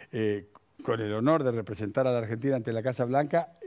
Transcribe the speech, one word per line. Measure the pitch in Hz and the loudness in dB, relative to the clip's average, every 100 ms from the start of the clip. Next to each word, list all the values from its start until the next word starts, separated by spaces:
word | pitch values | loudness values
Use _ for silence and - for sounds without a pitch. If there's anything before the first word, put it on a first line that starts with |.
| - | -8
eh, | 117 107 104 - - _ - | -2 0 0 -6 -20 _ -10
con | - 113 | -4 -2
el | 107 | 0
honor | 107 127 160 | 2 4 4
de | 131 | 2
representar | 117 104 107 107 135 131 | 0 -4 -4 -2 0 2
a | |
la | 123 | 2
Argentina | 110 113 135 | 0 -2 0
ante | 131 113 | 0 0
la | 113 | -2
Casa | 123 123 120 | -2 -2 0
Blanca, | 131 147 170 165 - | 0 2 0 -2 -8